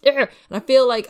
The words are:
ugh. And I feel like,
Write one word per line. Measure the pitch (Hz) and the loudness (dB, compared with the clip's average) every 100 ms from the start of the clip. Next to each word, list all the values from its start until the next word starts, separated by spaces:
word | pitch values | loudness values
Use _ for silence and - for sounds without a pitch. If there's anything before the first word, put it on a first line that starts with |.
| 269 | -2
ugh. | 277 | -2
And | 233 - - 196 | -4 -8 -14 -10
I | |
feel | 208 262 254 | 0 2 2
like, | 226 | 0